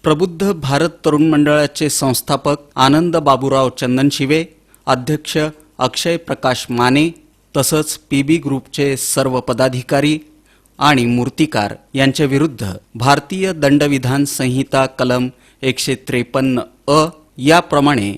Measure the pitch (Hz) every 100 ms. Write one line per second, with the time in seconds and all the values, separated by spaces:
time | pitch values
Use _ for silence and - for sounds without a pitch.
0 | 160 151 185 165 196 170 139 139 165 -
1 | 160 147 160 151 147 151 147 - 156 -
2 | 135 120 - 139 147 147 - - 131 147
3 | 175 165 143 131 135 135 131 - 127 127
4 | 139 - 135 156 165 _ _ _ - 127
5 | 123 151 - 160 151 151 - - 127 -
6 | 170 170 - 151 131 123 - 120 123 139
7 | 165 165 _ _ _ 147 135 156 151 -
8 | _ 139 139 165 143 135 - - 139 131
9 | - - 131 127 - 117 131 123 - 143
10 | 147 151 - _ _ _ _ - 139 139
11 | 120 120 120 - 151 120 101 - _ 131
12 | 135 131 143 139 156 110 104 90 _ 113
13 | 127 143 - 190 190 165 143 143 147 139
14 | 123 139 143 - 131 131 135 135 131 -
15 | 127 123 127 - _ _ 131 127 - 127
16 | - 123 123 135 131 123 - _ - 151
17 | 170 - _ - 131 170 170 147 143 131
18 | 101